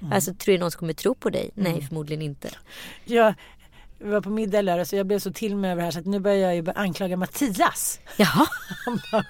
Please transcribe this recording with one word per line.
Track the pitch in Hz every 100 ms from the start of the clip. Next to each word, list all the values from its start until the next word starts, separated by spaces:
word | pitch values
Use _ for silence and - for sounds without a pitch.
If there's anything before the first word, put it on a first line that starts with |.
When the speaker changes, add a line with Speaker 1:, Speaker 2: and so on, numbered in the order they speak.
Speaker 1:
mm. | 160
Speaker 2:
Alltså, | 196 190
tror | 180 -
du | 185
någon | 175
som | -
kommer | 165
tro | 156 202 262
på | 208
dig?" | 190 -
Nej, | - 180
Speaker 1:
Mm. | 156 139
Speaker 2:
förmodligen | 160 147 156
inte. | 151 139 - - - - - - -
Speaker 1:
Jag | 233 220 - - - - - - -
var | 208 208
på | 190
middag | 214 208 208
i |
lördags | 196 175 170
och | 196
jag | 190
blev | 202
så | 190
till | - 220 202
mig | 190
över | 170
det | 170
här |
så | 170
att | 185
nu | 202
börjar | 196 196
jag | 185 175
ju |
börja | 165 -
anklaga | 202 160 190 180
Mattias. | 180 - 277 190 330 - - - - -
Speaker 2:
Jaha. | 180 143 320 - -
Speaker 1:
<laughs> | - -
Han | 233 -
bara, | 220